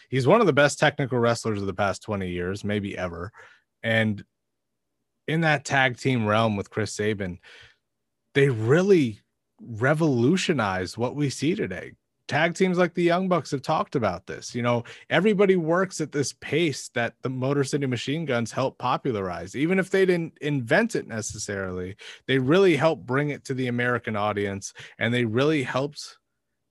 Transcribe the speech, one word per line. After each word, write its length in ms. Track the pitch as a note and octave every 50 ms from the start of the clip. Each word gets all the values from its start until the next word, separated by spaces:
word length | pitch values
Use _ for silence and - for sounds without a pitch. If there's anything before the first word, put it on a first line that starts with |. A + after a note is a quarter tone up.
| - -
he's 180 | B2 C3 B2
one 120 | C#3 F#3+ A#3
of 80 | A#3
the 60 | F3 C3+
best 260 | C3+ D3 C#3 - -
technical 400 | D#3 D3 - - C#3+ A#2 C3 B2
wrestlers 420 | A#2 A#2 A#2 - - A#2 G#2+ G2+
of 60 | G2
the 60 | G2 F#2
past 300 | F#2+ G#2 G2 F2+ - -
twenty 260 | - G#2+ G2 F#2+ F2+
years, 340 | F2+ F2 F2 F#2 F#2+ F#2+ -
maybe 340 | G2+ G#2 G#2 G2 G2 F#2
ever. 340 | F2 F2+ F2+ E2+ E2+ F2+ G#2+ - - - - - _ _ _ _ _
And 420 | - A#2 A2+ A2 A2 G#2+ G#2 G2+ - _ _ _ _ _ _ _ _ _ _ _ _ _ _ _ _ _ _ _ _
in 140 | - D3+ E3
that 240 | E3 D#3 D3+ C#3 -
tag 320 | - C#3+ C#3 C3 C3 B2
team 280 | - - C3+ B2+ A#2+ A2
realm 300 | G#2 G#2 A2+ A#2 A2+ G#2
with 140 | G2+ F#2 -
Chris 240 | - A2 G#2+ G2 -
Sabin, 460 | - G#2 G#2+ A2 G2 G2 F2+ F2 - - - - - - - _ _ _ _ _ _ _ _ _ _ _ _ -
they 160 | D3 C#3 C#3+
really 720 | B2 A2 A2 A#2 C#3+ E3+ F#3 G3+ G3 E3+ C#3 A#2 G2+ - _ _ _ _ _ _ _ -
revolutionized 1400 | - - A2+ G#2 A#2+ C3+ D#3 D3+ E3 D#3 C3+ A#2+ A#2 C3+ F#3 F3+ - - E3 C3+ A2 G2 F#2+ F#2 F#2 F2+ -
what 180 | A2 A#2 B2+ -
we 140 | C#3+ D3 C3+
see 240 | - - C3 D3+ F#3+
today, 400 | A3 F#3 F#3+ F3+ E3+ - - - _ _ _ _ _ _
tag 280 | - - C#3+ D#3+ F3 E3
teams 220 | - F#3+ F#3 F3+
like 160 | F3 F3+ F3 -
the 100 | F3+ F3
Young 240 | E3+ E3+ F3+ F#3+
Bucks 240 | F#3 F#3 E3 C3 -
have 100 | D3+ C3
talked 340 | - - D#3 F3 G3+ - -
about 300 | C#3+ A2+ G2 F2 F2 -
this. 280 | - - - - - -
You 60 | B2
know, 220 | A#2+ A#2+ A#2+ A#2+ - - - - - -
everybody 460 | - D#3+ F3+ A3 G#3+ F3+ G#3 F#3+ F#3+
works 440 | F3+ D#3+ D#3 E3+ F3+ F#3+ F#3 - -
at 120 | D#3 C#3
this 220 | - D3 C3+ - -
pace 560 | - - - C#3 D3+ F3 D#3 C3 - - - -
that 220 | A#2+ A#2 A2 - _
the 80 | - C3
Motor 340 | C3 B2+ B2+ C3+ C#3+ C#3+ C#3
City 220 | C3 - D3 C#3
Machine 400 | C3 B2 A2+ - - C#3 E3 E3+
Guns 260 | C#3 B2 A#2 A#2 A2+
helped 260 | - B2+ B2+ B2+ -
popularize. 800 | - - B2 C3+ E3 - C#3 A2+ G2+ F#2+ F#2 F2 E2+ E2+ G2 -
Even 220 | A#2+ D3 E3 F#3+
if 120 | F#3+ F#3 F#3+
they 160 | - F#3+ F#3+
didn't 320 | F#3 F3+ E3+ E3 - - -
invent 560 | - D3+ D3 C#3 A#2 A2 D3 G3 A#3 A3+ -
it 120 | C3+ -
necessarily, 880 | - A2+ A2 G#2+ - - A2 - - G#2 G2 F#2+ F#2 F#2 F#2 F#2 F#2 F#2+ - - - - - _
they 120 | - C3
really 400 | C3+ B2+ B2+ D#3+ F#3+ G3 F#3 D#3+
helped 280 | C3 C3+ C3 - A2+ A2
bring 240 | A#2 B2+ C#3 D3+ D3
it 140 | C#3 A2+ -
to 80 | - C3+
the 140 | B2+ C3
American 480 | B2 A#2+ A#2+ A#2+ B2 B2 A#2+ - A#2 A2
audience, 580 | G#2 G#2 G#2+ G2+ G2+ G2+ G2+ G2 G2 - - - - - - - -
and 140 | - A#2 A#2+
they 120 | B2 B2
really 380 | A2 G#2+ B2 C#3 D3+ D#3+ D3 B2+
helped 540 | A#2+ - B2+ C#3 D3 D3 - - - - _ _ _ _ _ _ _ _ _ _ _